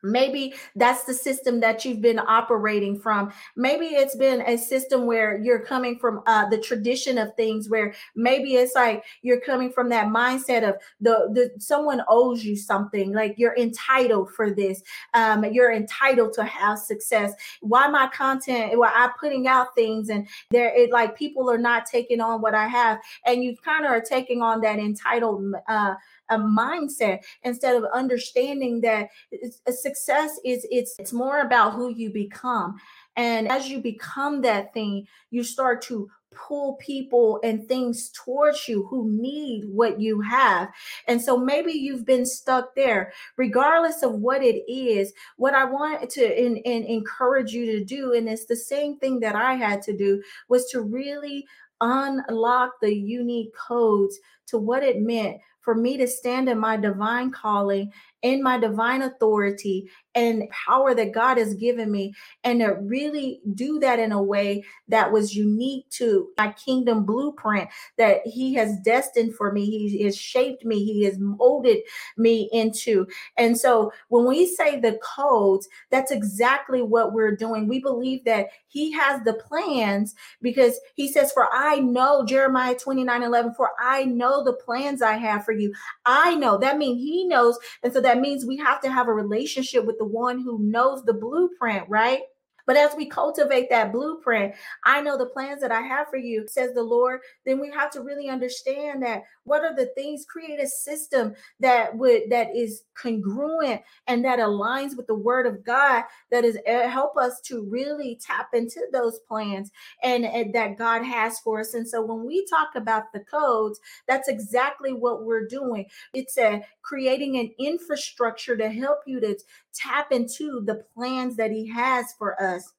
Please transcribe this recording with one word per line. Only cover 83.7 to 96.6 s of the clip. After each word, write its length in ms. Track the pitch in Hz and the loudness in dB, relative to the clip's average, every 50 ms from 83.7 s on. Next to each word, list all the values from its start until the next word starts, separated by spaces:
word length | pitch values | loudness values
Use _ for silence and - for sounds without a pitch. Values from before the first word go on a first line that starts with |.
| 262 - | -2 -2
I 240 | 240 254 269 269 269 | 0 0 0 0 0
know 380 | 262 240 240 247 247 277 285 | 0 0 2 2 2 2 2
the 120 | 277 254 247 | 2 0 -2
plans 480 | - - - 233 254 277 285 285 262 | -2 -4 -6 -4 -4 -2 -4 -2 0
I 100 | 240 220 | 2 2
have 320 | 214 220 233 220 208 208 208 | 2 0 0 -2 -2 -2 0
for 80 | - | -2
you." 200 | 220 214 208 202 202 - - - - _ _ | -2 0 0 -2 -4 -6 -14 -16 -18 _ _
I 300 | 240 247 285 320 349 349 | 4 4 6 6 4 4
know. 240 | 311 277 240 202 196 | 4 4 2 4 4
That 200 | 247 269 294 302 | 4 2 2 2
means 220 | 294 262 240 240 | 0 0 0 -2
he 260 | 254 294 320 359 370 359 | -2 -2 -2 0 0 2
knows. 280 | 330 254 240 233 240 - - - - - - | 4 6 6 6 4 2 -6 -18 -18 -4 -4
And 80 | 247 | 0
so 80 | 247 269 | 0 4
that 180 | 247 262 240 247 | 4 4 4 4
means 260 | 262 285 285 269 254 | 2 0 -2 -4 -4
we 120 | 233 262 | -6 -6
have 240 | 277 302 262 277 277 | 0 0 0 0 2
to 100 | - 269 | 0 -2
have 160 | 262 262 247 | 0 0 2
a 80 | 233 220 | 2 0
relationship 720 | 214 208 202 208 220 269 302 - 269 262 262 - 247 214 | 0 0 -2 -2 -2 -2 -4 -4 -6 -6 0 0 0 0
with 140 | 214 220 220 | 0 -2 -4
the 40 | 220 | -4
one 360 | 208 214 226 240 247 247 254 | -4 -2 -2 -2 -2 -2 -4
who 180 | 254 254 233 214 | -6 -6 -4 -2
knows 460 | 208 208 220 233 254 269 269 262 - | 0 0 2 4 2 2 2 0 0
the 80 | 226 | 0
blueprint, 720 | 226 202 214 233 277 330 359 349 359 _ 254 233 208 196 180 | 0 0 -2 -4 0 2 2 0 0 _ -4 -2 -2 -2 -4
right? 360 | - 208 214 226 240 262 269 262 - _ _ _ _ _ _ _ | 0 2 2 4 4 2 0 -4 -8 _ _ _ _ _ _ _
But 100 | - 254 | 2 4
as 180 | 294 294 294 294 | 6 6 4 2
we 100 | 311 294 | -2 -8
cultivate 640 | - - - 294 294 294 - 294 - 277 247 254 254 | -6 -4 -2 -2 -2 2 0 2 2 2 2 2 4
that 220 | 240 233 214 202 | 2 2 2 2
blueprint, 640 | 202 240 285 302 330 330 - 254 233 214 202 202 202 - - - - - - | -2 -4 -4 -4 -8 -4 -2 0 0 0 0 -2 -6 -12 -16 -18 -16 -2 2
"I 160 | 233 269 294 | 2 2 2
know 180 | 294 294 277 262 | 2 -2 -2 -2
the 80 | 254 | -4
plans 340 | 247 - 269 262 277 285 285 | -4 -4 -8 -8 -8 -6 -6
that 120 | 285 233 | -4 -2
I 100 | 226 226 | -2 -2
have 260 | 247 269 262 277 302 294 | -2 -2 -4 -4 -4 -4
for 80 | - | -6
you," 300 | 269 240 240 226 214 214 | -8 -6 -4 -6 -6 -6
says 260 | 214 - 269 | -4 -4 -2